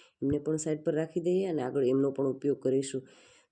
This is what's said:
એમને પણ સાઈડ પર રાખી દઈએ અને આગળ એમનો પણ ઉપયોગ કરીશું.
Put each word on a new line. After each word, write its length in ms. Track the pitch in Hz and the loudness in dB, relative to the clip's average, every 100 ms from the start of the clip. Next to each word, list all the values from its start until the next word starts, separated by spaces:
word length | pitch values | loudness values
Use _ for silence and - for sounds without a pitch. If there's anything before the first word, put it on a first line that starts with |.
| - _ | -20 _
એમને 160 | 139 147 | -2 0
પણ 180 | 147 156 | 0 -2
સાઈડ 260 | 156 151 | -2 -2
પર 120 | 165 | 0
રાખી 260 | 151 160 180 | 0 -2 -2
દઈએ 260 | 170 185 190 | 0 2 0
અને 160 | 151 | -2
આગળ 220 | 123 139 | -2 0
એમનો 260 | 123 135 139 | 2 4 2
પણ 160 | 135 135 | 0 -2
ઉપયોગ 360 | 131 143 131 | 0 -2 0
કરીશું. 400 | 131 135 135 131 131 - - - _ | 2 0 0 -6 -8 -18 -20 -20 _